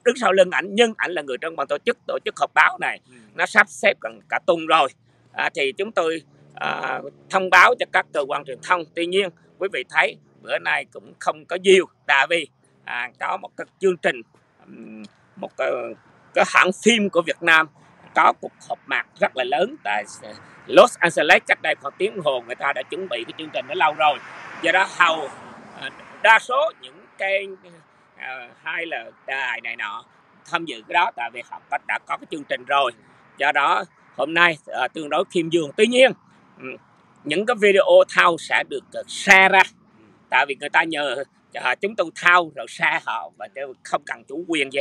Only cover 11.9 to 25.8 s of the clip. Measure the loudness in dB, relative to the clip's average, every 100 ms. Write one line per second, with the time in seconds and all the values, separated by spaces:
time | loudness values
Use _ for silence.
11.9 | _ 0 2 2 -2 -6 _ _ _ -10
12.9 | -8 -8 -8 -6 -6 -10 -16 -18 _ -2
13.9 | 0 -2 -4 -8 _ _ _ -20 -20 -20
14.9 | -18 -20 _ _ -14 -12 -6 -4 -4 -6
15.9 | -14 _ _ _ 0 2 4 2 2 2
16.9 | 2 2 0 -2 -2 4 4 2 _ _
17.9 | _ -4 2 2 2 -4 -16 -12 -12 -4
18.9 | -6 -6 -4 -4 -2 -2 -2 -2 -4 -6
19.9 | -6 -6 -14 -20 -20 -20 -20 2 6 6
20.9 | 4 -2 2 4 4 4 -2 -2 -6 -8
21.9 | -6 -6 -4 -4 -4 -4 -6 -4 -4 -8
22.9 | -10 -8 -8 -10 -12 -12 -10 -8 -2 0
23.9 | 2 0 0 -6 -18 -18 -6 0 0 0
24.9 | 2 0 0 -6 -12 -20 -20 -20 -14